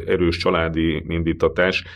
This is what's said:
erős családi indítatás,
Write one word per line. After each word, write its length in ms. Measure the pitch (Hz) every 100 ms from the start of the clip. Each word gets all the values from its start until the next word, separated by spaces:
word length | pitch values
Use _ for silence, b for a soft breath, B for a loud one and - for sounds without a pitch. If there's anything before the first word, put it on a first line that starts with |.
| -
erős 300 | 92 85 85
családi 680 | 90 90 82 80 82 76 -
indítatás, 760 | 82 82 80 82 87 90 90 -